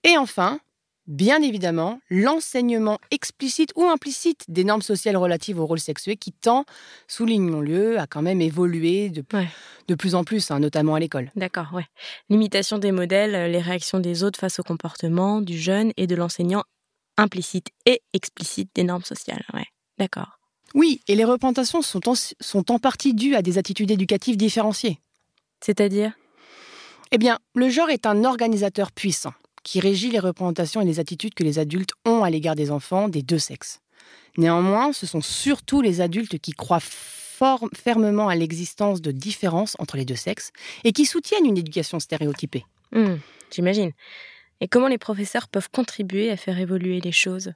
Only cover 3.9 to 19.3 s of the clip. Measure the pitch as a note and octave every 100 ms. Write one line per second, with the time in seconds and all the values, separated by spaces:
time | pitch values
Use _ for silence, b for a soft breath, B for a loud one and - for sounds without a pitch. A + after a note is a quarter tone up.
3.9 | D#4+ C#4+ C4 E4+ D#4 - E3+ F#3+ G#3+ -
4.9 | G3 G#3+ F#3+ F3+ E3+ - F3 D#3 E3 D#3
5.9 | D3 - G#3 - - A3+ B3 D4 B B
6.9 | B B - A3+ A3 F3+ D#3 D3 E3+ A3
7.9 | A3+ C#3+ D3 E3 F#3+ D#3+ D#3 F3+ E3 E3
8.9 | F#3+ G#3 D#3 C3+ G#3 F3+ B B B -
9.9 | E3+ F#3+ F3+ E3 G#3+ - C#3+ D3 D#3 D#3
10.9 | D#3 E3 C#3 B2+ G3+ F#3 - D#3 F3 E3
11.9 | B B B _ G#3 G#3+ G3 G3 G#3+ G3
12.9 | F#3 F3 F#3+ G#3+ G3 E3+ E3+ F3 F3+ -
13.9 | F#3+ F3 E3+ G3 F#3+ F#3+ - - E3+ E3
14.9 | - E3 E3+ F#3+ G#3+ F#3+ E3 E3 G3 A3
15.9 | - F3+ F3 F3 - F3 G3+ - _ _
16.9 | _ _ - G#3+ F#3 E3 F#3 - _ -
17.9 | B3+ _ F#3+ - - D#3+ - F#3+ - F3+
18.9 | F3+ - - -